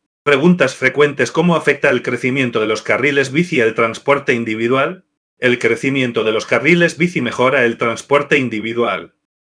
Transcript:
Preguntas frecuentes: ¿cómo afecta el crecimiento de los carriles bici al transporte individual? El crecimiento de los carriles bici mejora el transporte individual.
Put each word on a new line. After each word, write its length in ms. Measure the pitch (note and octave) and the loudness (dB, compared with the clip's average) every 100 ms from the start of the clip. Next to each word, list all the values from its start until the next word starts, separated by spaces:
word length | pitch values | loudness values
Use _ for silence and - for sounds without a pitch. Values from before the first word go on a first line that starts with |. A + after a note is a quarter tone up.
| _ _ | _ _
Preguntas 520 | - C#3 E3 F3+ C3 - | 0 4 4 4 2 0
frecuentes: 560 | C3 C3 D3 C#3 B2 | 0 2 2 2 -2
¿cómo 240 | - F3 D#3+ | 0 2 2
afecta 340 | D3 C#3+ D3 | 0 0 2
el 120 | B2 | 0
crecimiento 580 | C3+ B2 B2+ C3+ B2+ A#2 | -2 -4 -2 -2 -2 -2
de 80 | A2 | -2
los 140 | G#2+ | -2
carriles 500 | - - C#3 C#3 C3 | -2 0 0 0 0
bici 300 | C#3 F3 C#3+ | 0 -2 0
al 120 | A2+ | 0
transporte 600 | G#2+ A2+ A2 - C#3 C#3 | 2 -2 -2 0 0 0
individual? 720 | A#2+ A2+ A2 A#2 C3+ D3+ F#3 _ _ _ - | -2 -2 -2 0 0 -2 -6 _ _ _ -2
El 220 | B2+ B2 | 0 2
crecimiento 640 | A2+ A2+ C3+ C3+ B2+ A#2 A2 | 0 0 -2 -2 -2 -2 0
de 80 | |
los 120 | A2 - | -2 0
carriles 520 | D3+ C#3 E3+ E3+ D3+ | 0 2 4 2 0
bici 240 | F3 F3 | -2 -2
mejora 420 | A#2+ - B2+ C#3 | -4 0 0 2
el 140 | A#2+ A2+ | 0 0
transporte 600 | A#2+ A2+ - C#3+ C#3+ D3 | -4 -4 -6 -6 -2 -2
individual. 760 | B2+ G#2+ A2 A#2 A2+ F#2 E2+ _ _ _ | -2 -6 -6 -4 -2 -4 -8 _ _ _